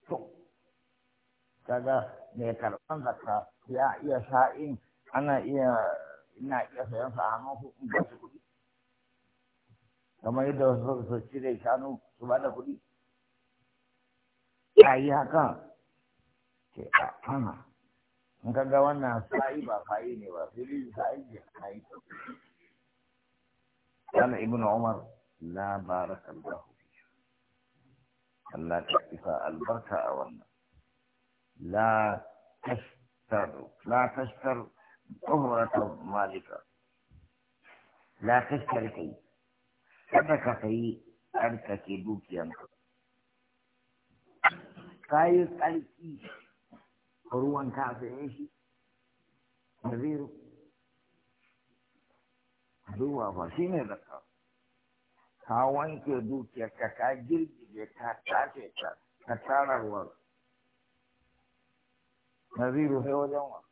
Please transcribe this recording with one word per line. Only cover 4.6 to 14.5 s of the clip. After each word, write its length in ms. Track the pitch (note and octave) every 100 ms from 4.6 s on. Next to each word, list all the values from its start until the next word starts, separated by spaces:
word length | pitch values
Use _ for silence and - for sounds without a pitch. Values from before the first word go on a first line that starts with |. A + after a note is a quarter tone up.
| D3+ B2+ _ _ -
ana 320 | C3 D3 C3+
iya, 360 | - C#3 B2+ A#2+ G2 D2 C#2+ C#2+ C#2
ina 280 | - C3 C3
iya 240 | A#2 A#2+ A#2+
sayan 240 | A2+ B2+
sa 80 | A#2
a 100 | G2+
hannun 260 | A2+ C3 C#3
su 140 | C3+ -
in 80 | C4
ba 100 | -
su 160 | - -
kuɗi. 220 | - - _ _ _ _ _ _ _ _ _ _ _ _ _ _ _ _ _ _
Kamar 220 | A2 B2 C#3
yadda 200 | C3+ C3+
wasu 140 | B2
suka 220 | A#2+ C3 A#2
so 220 | A#2 G#2+
cire 320 | C3+ C3 A#2
shanu 420 | A#2 B2+ C3+ B2 _
su 120 | _ B2
ba 140 | B2+
da 100 | C3+
kuɗi. 300 | A#2 - - _ _ _ _ _ _ _ _ _ _ _ _ _ _ _ _ _